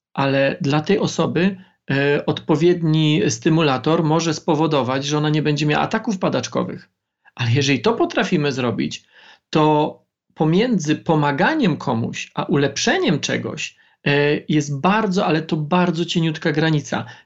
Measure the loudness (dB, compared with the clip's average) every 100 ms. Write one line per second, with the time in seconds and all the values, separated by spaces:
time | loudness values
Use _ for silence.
0 | _ -4 0 2 0 0 0 0 2 0
1 | 0 0 0 2 0 -2 -14 _ -4 0
2 | 2 0 0 -4 0 2 4 4 2 2
3 | 4 2 0 0 0 2 2 0 0 0
4 | 2 0 0 -4 -2 0 2 0 0 -2
5 | -2 -2 0 0 0 0 0 0 0 -2
6 | -4 -2 -2 -2 -4 -6 -6 -8 -16 _
7 | _ _ _ -6 0 0 2 0 0 0
8 | 0 0 0 0 0 -2 -2 -2 -4 -8
9 | _ _ -20 -20 -4 2 4 2 0 -6
10 | _ _ _ -2 0 2 2 0 0 -2
11 | 0 2 2 2 0 2 0 0 -2 -2
12 | -4 -8 -10 -8 -2 0 0 0 0 0
13 | 0 0 -2 -4 -6 -8 -10 _ _ _
14 | 0 2 2 0 0 -2 -2 -2 0 2
15 | 0 0 0 0 -2 -4 0 0 2 0
16 | -2 0 -2 -2 -2 0 2 0 -2 -6
17 | -8 -16